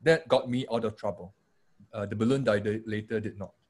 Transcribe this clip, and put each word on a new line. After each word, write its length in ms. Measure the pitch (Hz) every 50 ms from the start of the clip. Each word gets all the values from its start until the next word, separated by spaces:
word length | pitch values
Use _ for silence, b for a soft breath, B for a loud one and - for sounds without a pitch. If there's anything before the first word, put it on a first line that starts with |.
That 240 | 113 151 165 160 160
got 240 | 120 131 131 - 123
me 160 | 123 127 131 -
out 120 | 117 117 110
of 120 | 107 107
trouble. 380 | - - 104 95 - 90 90 _ _ _ _ _ _ _ _ _ _ 101 _
Uh, 120 | - 107 101
the 100 | 101 113
balloon 280 | 107 110 117 135 139 131
dilator 800 | 113 104 104 101 107 104 110 110 110 107 107 107 - 113 107
did 160 | 101 104 90 101
not. 140 | 95 - _ _ _